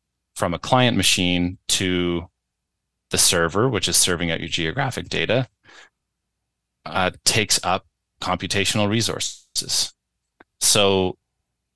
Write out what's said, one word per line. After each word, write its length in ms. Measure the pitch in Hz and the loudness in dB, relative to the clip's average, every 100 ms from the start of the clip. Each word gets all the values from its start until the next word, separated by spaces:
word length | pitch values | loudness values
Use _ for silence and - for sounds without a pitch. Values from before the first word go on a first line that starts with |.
| _ _ _ - | _ _ _ -4
from 180 | 95 | -4
a 60 | 85 | -4
client 380 | - 127 123 101 | 0 2 4 2
machine 600 | 92 - 90 90 87 92 - | 2 2 2 2 0 -4 -4
to 600 | - 95 90 87 87 85 _ _ _ _ _ _ _ _ | -2 0 0 0 -4 -6 _ _ _ _ _ _ _ _
the 60 | - | 0
server, 520 | - 185 85 98 123 | 2 4 2 2 2
which 180 | 107 - | 0 0
is 80 | 85 | 2
serving 340 | - 85 87 | 2 0 -2
out 120 | 82 | -4
your 80 | 82 | -4
geographic 580 | 85 80 123 135 - 82 | -4 -4 -2 -4 -6 -6
data, 400 | 85 82 120 131 _ _ - - _ _ _ _ _ _ _ _ _ - | -4 0 0 -2 _ _ -20 -20 _ _ _ _ _ _ _ _ _ -8
uh, 240 | 82 92 - | -2 -2 -2
takes 360 | - 110 104 - | 0 0 2 0
up 220 | 92 92 - _ _ _ | 0 -2 -4 _ _ _
computational 680 | - 92 92 101 95 110 104 | -4 -4 -2 -2 0 0 0
resources. 1040 | 110 110 - - - _ - - - - - _ _ _ _ - _ | 0 -2 -4 -8 -10 _ -8 -4 -4 -4 -8 _ _ _ _ -20 _
So 580 | - 113 101 95 92 - _ _ _ _ _ | 2 4 4 4 0 -4 _ _ _ _ _